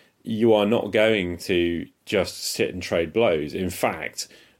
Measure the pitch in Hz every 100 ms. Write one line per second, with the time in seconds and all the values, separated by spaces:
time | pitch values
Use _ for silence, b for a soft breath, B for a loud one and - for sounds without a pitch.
0 | b _ - 110 117 104 104 117 - 107
1 | 110 107 87 87 - 87 85 85 85 _
2 | - 101 85 - - - 98 92 - 87
3 | 82 110 113 80 76 92 90 - 120 82
4 | - - - B B